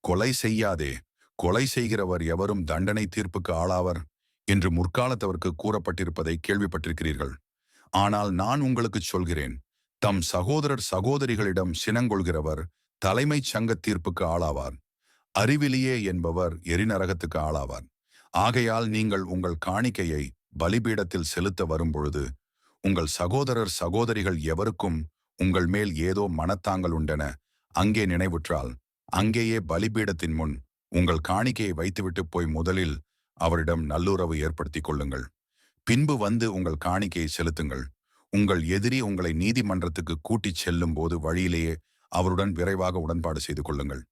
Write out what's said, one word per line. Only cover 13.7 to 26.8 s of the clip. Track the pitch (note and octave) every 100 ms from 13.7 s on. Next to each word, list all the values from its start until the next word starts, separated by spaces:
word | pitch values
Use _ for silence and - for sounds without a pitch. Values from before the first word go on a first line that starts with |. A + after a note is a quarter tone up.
தீர்ப்புக்கு | G#2 A2 F#2+ E2+ E2+ E2+
ஆளாவார். | E2+ E2 C#2 C2+ B1 _ _ _ _ _
அறிவிலியே | - A2 D3 C#3+ C3 C3 B2
என்பவர் | F#2+ F2+ E2+ E2 F2 E2
எரிநரகத்துக்கு | E2+ E2+ A2 G2 F#2 F2 D#2+ D#2+
ஆளாவார். | D2+ D2+ C2+ B1+ - _ _ _ _
ஆகையால் | F2 G#2 A#2+ A#2 A2+ A2+
நீங்கள் | G#2+ A2 G2
உங்கள் | F#2 F#2 F2+ E2+ -
காணிக்கையை | G2 B2 G#2 F2+ D2+ C2+ - _ -
பலிபீடத்தில் | E2+ A2+ A#2 G#2+ F#2 F#2 D#2+
செலுத்த | - F#2+ F2+
வரும்பொழுது, | F2 D#2 E2 D2+ D2 D2 C2+ C#2 _ _ _ _
உங்கள் | G2 F#2 D#2 -
சகோதரர் | F2+ B2 C#3 A#2 G#2 -
சகோதரிகள் | F2 G#2 A#2 G#2+ F#2+ F2
எவருக்கும் | D#2+ D#2+ - F2 G2+ D#2+ D#2 _ _ _
உங்கள் | F#2 F#2 F2
மேல் | G2 G#2 D#2
ஏதோ | F2 F#2+ G2+
மனத்தாங்கல் | D#2+ D#2+ G2 G2+ F#2+